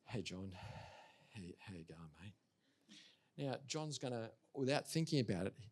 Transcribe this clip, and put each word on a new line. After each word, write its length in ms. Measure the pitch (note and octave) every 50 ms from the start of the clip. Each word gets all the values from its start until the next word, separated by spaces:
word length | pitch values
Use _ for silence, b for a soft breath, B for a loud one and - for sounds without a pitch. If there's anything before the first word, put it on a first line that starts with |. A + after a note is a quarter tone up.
| _
Hey, 160 | - - A#2+
John, 300 | F#2 - F2 F2+ F#2+ G2 F#2 F#2 B G#2 G2+ G2 B B B B B B B B B B B
how, 80 | G#2 F#2 F2 - -
how 140 | - - F#2+
you 100 | F2+ D#2+
going, 240 | E2 E2 D#2+ E2 D#2+ D2+ D2
mate? 120 | E2+ G#2 - _ _ _ _ B B B B B B B B B B B B B B B B
Now, 180 | - C#3+ C#3 B2+ A#2 -
John's 300 | B2+ - D#3 D#3 D#3 D3
gonna, 320 | B2 - C#3 A#2+ G3 F#3 F#3+ - _ _ _ _
without 340 | - C#3 B2 C#3 D3 -
thinking 320 | - - D#3+ E3 D#3 - D3
about 280 | A#2+ G2+ G#2+ F2+ F2+
it 60 | G2 - - - -